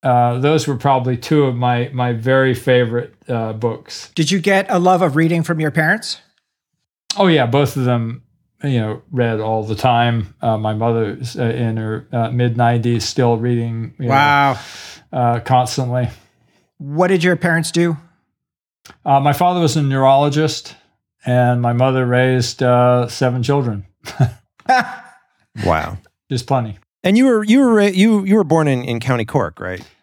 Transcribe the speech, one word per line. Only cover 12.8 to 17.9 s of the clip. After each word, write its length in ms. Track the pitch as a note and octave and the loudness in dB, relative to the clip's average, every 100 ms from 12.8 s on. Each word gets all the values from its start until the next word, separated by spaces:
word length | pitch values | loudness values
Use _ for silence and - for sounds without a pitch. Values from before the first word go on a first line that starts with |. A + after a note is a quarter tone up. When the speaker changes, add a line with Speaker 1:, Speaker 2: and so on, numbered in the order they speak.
| A#2 A#2 | 0 -2
Speaker 1:
still 340 | - - A#2+ A#2 | -2 0 0 0
reading, 540 | A#2+ A#2+ A#2 A2+ A2 - | 0 -2 -4 -8 -10 -8
you 60 | B2 | -2
know, 40 | |
Speaker 2:
Wow. 440 | C3+ D3 C#3+ C#3 A#2+ - - - - _ | 2 4 4 2 0 -10 -20 -20 -20 _
Speaker 1:
uh, 280 | C3 A#2+ A#2 | -2 0 -2
constantly. 680 | - B2+ B2+ - B2+ B2 A#2+ - _ _ _ _ _ _ | 0 0 0 -4 -4 -4 -4 -8 _ _ _ _ _ _
Speaker 2:
What 320 | C#3 D3 F3+ | -8 -2 2
did 160 | F#3+ | 2
your 100 | F3 | 2
parents 380 | F3 F#3 E3 D#3+ | 0 0 0 0
do? 240 | E3+ E3+ | 0 0